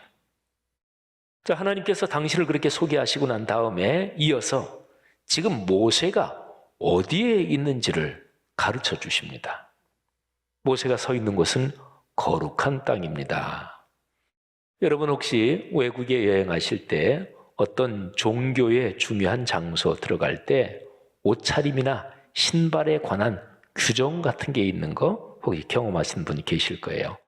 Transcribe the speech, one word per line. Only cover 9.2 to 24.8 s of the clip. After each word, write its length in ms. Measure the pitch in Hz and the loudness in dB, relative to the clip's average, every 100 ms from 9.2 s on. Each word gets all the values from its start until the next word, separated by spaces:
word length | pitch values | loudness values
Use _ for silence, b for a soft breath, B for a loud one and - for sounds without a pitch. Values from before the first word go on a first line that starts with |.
| 78 67 - - - _ _ _ _ _ _ _ _ _ | -6 -12 -10 -12 -14 _ _ _ _ _ _ _ _ _
모세가 340 | 135 127 131 120 | 0 0 0 -2
서 180 | - 127 | 0 0
있는 200 | 107 101 | 0 2
곳은 360 | 80 127 135 - B B _ - | 2 2 0 -4 B B _ -4
거룩한 680 | - 165 156 - 143 135 | 0 0 -2 -2 -2 0
땅입니다. 1040 | - 117 82 76 69 76 - - - - _ _ _ _ _ _ _ _ _ _ | 0 -2 -2 -6 -4 -4 -4 -8 -12 -18 _ _ _ _ _ _ _ _ _ _
여러분, 280 | 175 147 147 | 0 2 0
혹시 600 | 139 - 120 113 175 - | -2 0 2 4 2 0
외국에 540 | 160 123 127 123 127 104 | 0 0 -2 0 2 4
여행하실 600 | 98 92 85 - 107 - | 4 2 0 0 -4 -2
때 460 | 80 90 151 190 B B - | 2 2 2 -2 B B -2
어떤 580 | 104 - 127 104 92 - | -2 0 -2 -2 -6 -2
종교의 800 | 110 117 131 127 120 120 123 - | 0 2 0 2 4 4 2 -2
중요한 480 | - 104 92 120 120 | -4 0 2 0 -2
장소 500 | 92 85 82 90 80 | -2 -2 0 0 0
들어갈 500 | - 87 67 76 - | -2 -2 -2 -4 0
때 360 | 139 104 104 - - _ _ | 2 2 -4 -18 -20 _ _
옷차림이나 880 | 101 - - - 143 135 131 127 - B B | 0 0 0 0 0 0 0 -2 -6 B B
신발에 680 | - - 165 165 160 151 156 | -2 0 2 2 2 2 0
관한 420 | - 98 120 95 - - _ - | 0 0 0 -2 -10 -20 _ -2
규정 460 | - 113 135 170 | 0 2 0 0
같은 300 | 156 - - | -2 -2 -4
게 80 | 131 | 0
있는 300 | 98 90 | 0 0